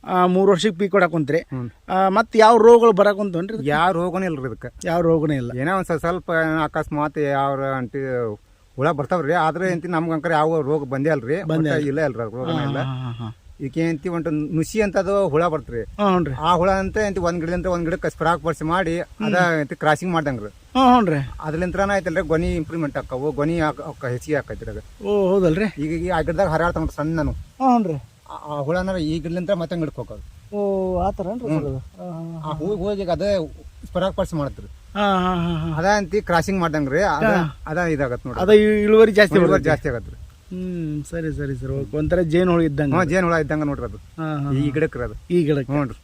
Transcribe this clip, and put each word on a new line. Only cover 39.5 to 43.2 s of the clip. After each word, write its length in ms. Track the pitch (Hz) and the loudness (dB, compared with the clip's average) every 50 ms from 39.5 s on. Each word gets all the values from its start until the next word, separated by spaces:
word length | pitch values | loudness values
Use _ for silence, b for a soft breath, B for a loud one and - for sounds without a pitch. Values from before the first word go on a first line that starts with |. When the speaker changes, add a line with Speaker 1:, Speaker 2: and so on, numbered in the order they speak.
Speaker 1:
ಬರುತ್ತೆ. 180 | 147 143 135 156 | 4 4 4 2
Speaker 2:
ಜಾಸ್ತಿ 200 | 156 - - 151 | 0 0 0 -4
ಆಗತ್ರಿ. 260 | 123 117 101 - - - - - - - - - | -4 -4 -8 -10 -16 -18 -20 -20 -20 -20 -18 -14
Speaker 1:
ಹ್ಮ್, 520 | 185 185 185 185 180 175 165 156 151 151 143 | -10 -8 -8 -8 -6 -6 -6 -6 -6 -8 -8
ಸರಿ, 340 | - 170 170 160 156 143 | -8 -8 -6 -6 -6 -6
ಸರಿ, 180 | 135 147 135 135 | -6 -6 -6 -6
ಸರಿ, 180 | 123 131 131 135 | -6 -6 -6 -4
ಓಕೆ. 240 | 139 139 - - | -4 -6 -4 -4
ಒಂಥರ 240 | 151 156 147 175 175 | -2 0 2 2 2
ಜೇನು 300 | 180 160 151 175 185 185 | 2 2 2 2 4 4
ಹುಳ 100 | 170 170 | 4 4
ಇದ್ದಂಗೆ. 340 | 165 156 143 143 151 143 139 | 2 2 0 0 0 2 2
Speaker 2:
ಹ್ಞೂ, 80 | 170 185 | 2 2
ಜೇನು 240 | 143 165 190 | 2 2 2